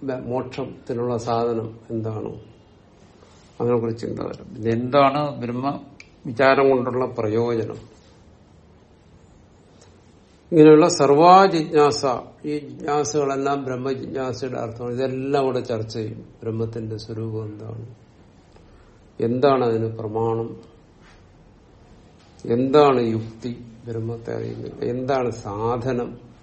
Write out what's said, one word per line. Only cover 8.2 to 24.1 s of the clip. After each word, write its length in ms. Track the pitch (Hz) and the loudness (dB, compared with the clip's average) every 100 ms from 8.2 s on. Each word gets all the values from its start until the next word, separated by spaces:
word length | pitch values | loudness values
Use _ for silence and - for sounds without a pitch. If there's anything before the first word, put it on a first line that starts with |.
| - - _ - _ - _ _ _ - - - - - _ - - - _ _ _ _ _ | -20 -20 _ -20 _ -20 _ _ _ -20 -20 -20 -20 -20 _ -20 -20 -20 _ _ _ _ _
ഇങ്ങനെയുള്ള 360 | 165 156 151 175 | 8 10 10 6
സർവാ 580 | - 139 143 170 185 196 | 4 4 6 10 10 8
ജിജ്ഞാസ, 600 | 160 156 156 147 - 139 117 - - | 2 2 4 4 2 -2 -2 -6 -12
ഈ 140 | 151 147 | -8 -8
ജിജ്ഞാസകളെല്ലാം 1040 | 139 123 147 147 143 151 139 135 139 139 | -8 -10 -4 -2 0 0 0 -2 -2 -2
ബ്രഹ്മജിജ്ഞാസയുടെ 960 | 131 127 135 131 127 165 127 120 131 123 | -4 -6 -4 -6 -6 -6 -6 -6 -8 -6
അർത്ഥമാണ്. 340 | 117 113 120 | -8 -8 -8
ഇതെല്ലാം 500 | 123 131 131 135 143 | -4 -4 -4 -2 0
ഇവിടെ 160 | 131 123 | 0 -2
ചർച്ച 340 | 113 113 110 | -4 -6 -4
ചെയ്യും. 300 | 117 110 - - - | -8 -8 -10 -16 -12
ബ്രഹ്മത്തിന്റെ 540 | 113 113 113 117 110 107 | -8 -6 -6 -6 -8 -10
സ്വരൂപം 480 | - 110 113 110 | -10 -8 -8 -8
എന്താണ്, 420 | 107 107 110 113 113 - - - - - - - - - - - - - | -10 -12 -14 -14 -16 -20 -20 -20 -20 -20 -20 -20 -20 -20 -20 -20 -20 -4
എന്താണ് 440 | 113 127 139 131 | -2 2 2 4
അതിന് 220 | 120 113 113 | 2 0 -2
പ്രമാണം, 680 | 113 110 110 117 113 113 - - - _ _ - - - - - - - - - - - - - - | -6 -6 -2 -2 -2 -4 -10 -18 -20 _ _ -20 -20 -20 -20 -20 -20 -20 -20 -20 -20 -20 -20 -20 -12
എന്താണ് 720 | - 120 135 147 143 127 113 | -2 0 4 6 6 6 2
യുക്തി, 500 | 110 110 - 123 117 117 - 117 | -2 -4 -10 -12 -12 -16 -16 -10
ബ്രഹ്മത്തെ 500 | 113 113 | -6 -6